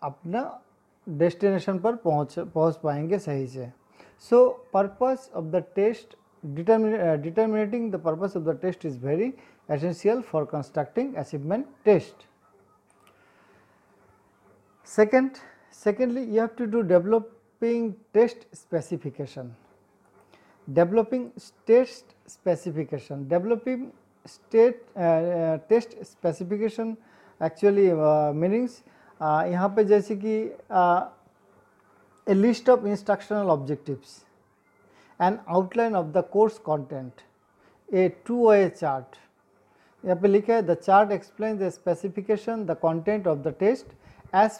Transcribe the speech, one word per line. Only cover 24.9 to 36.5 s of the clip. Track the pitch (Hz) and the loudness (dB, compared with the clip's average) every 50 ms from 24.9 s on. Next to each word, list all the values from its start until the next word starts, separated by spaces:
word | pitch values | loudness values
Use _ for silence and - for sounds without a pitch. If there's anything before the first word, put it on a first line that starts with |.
| _ | _
uh, | 196 | -2
uh, | 175 165 165 160 165 175 175 170 165 160 160 156 | 0 2 2 2 0 -2 -2 -2 -2 -2 -2 -4
test | - - 214 233 233 233 - - | 0 2 2 2 2 -2 -12 -20
specification | 185 - _ _ - 170 151 - 190 175 208 208 220 220 214 - 226 226 226 - _ _ _ _ _ - _ _ | -20 -20 _ _ -4 -4 -4 -4 -6 -6 -6 -4 -4 -6 -6 -6 -8 -8 -8 -12 _ _ _ _ _ -20 _ _
actually, | 160 160 - - 208 202 202 202 196 185 | -6 -6 -4 2 2 4 4 6 4 4
uh, | 170 156 151 151 151 151 151 147 | 4 4 4 4 4 4 2 0
meanings, | 147 151 165 185 202 233 254 240 - - _ _ _ _ _ _ _ _ | 0 0 0 0 0 0 -2 -4 -8 -14 _ _ _ _ _ _ _ _
uh, | 160 151 151 156 175 | -2 0 0 0 0
यहाँ | 180 175 180 190 202 | -2 -2 -2 -2 0
पे | 196 220 214 | 2 0 4
जैसे | 196 208 208 202 208 220 | 4 4 4 4 -2 -6
कि, | 196 202 220 214 220 220 - - - - _ | -6 -4 -4 -4 -4 -4 -6 -10 -14 -14 _
uh, | 214 185 180 175 175 180 - - - _ _ _ _ _ _ _ _ _ _ _ _ _ _ _ _ _ _ _ _ _ _ - | 2 2 4 4 4 2 0 -4 -12 _ _ _ _ _ _ _ _ _ _ _ _ _ _ _ _ _ _ _ _ _ _ 0
a | 196 | 2
list | 196 202 240 233 233 - 262 | 4 4 2 2 2 4 4
of | 254 247 202 | 4 4 2
instructional | 202 208 202 - - 202 196 - - 214 208 202 185 160 | -2 -4 -4 -2 -2 -2 -2 -2 -6 -4 -2 2 0 0
objectives, | 143 135 131 151 143 - - 139 120 - - - - _ _ _ _ _ _ _ _ _ _ _ _ _ _ _ _ _ _ _ - | 0 0 -6 -8 -8 -8 -10 -12 -12 -12 -20 -20 -20 _ _ _ _ _ _ _ _ _ _ _ _ _ _ _ _ _ _ _ -2
an | 175 185 208 226 - - 170 | -2 -2 -2 -2 -8 0 0
outline | 185 190 185 - 233 233 226 214 185 | 0 0 2 2 2 2 4 0 -2
of | 170 156 | -2 0
the | 151 185 175 - - | -2 -2 -2 0 2
course | 202 220 214 | 2 2 2